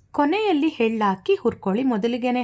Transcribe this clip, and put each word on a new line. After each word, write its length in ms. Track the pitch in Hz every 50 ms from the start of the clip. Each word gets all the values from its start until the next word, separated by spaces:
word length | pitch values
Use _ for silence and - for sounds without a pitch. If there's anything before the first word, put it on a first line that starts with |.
| _ _ -
ಕೊನೆಯಲ್ಲಿ 560 | - 294 294 359 427 440 415 349 285 302 311 - -
ಎಳ್ಳು 240 | 226 226 226 220 214
ಹಾಕಿ 300 | 202 190 190 - - 392
ಹುರ್ಕೊಳ್ಳಿ. 460 | 392 - 226 - - - 196 185 233 269
ಮೊದಲಿಗೆನೆ 580 | 262 233 208 196 233 240 240 240 247 240 254